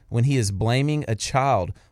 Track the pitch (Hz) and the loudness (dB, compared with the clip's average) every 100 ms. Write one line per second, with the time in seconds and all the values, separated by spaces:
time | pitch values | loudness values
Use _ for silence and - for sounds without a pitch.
0 | - 117 131 135 104 95 110 127 143 151 | -6 0 2 2 0 0 0 2 0 -2
1 | 123 110 - 131 135 110 87 - _ | -2 -4 -2 0 2 2 -2 -8 _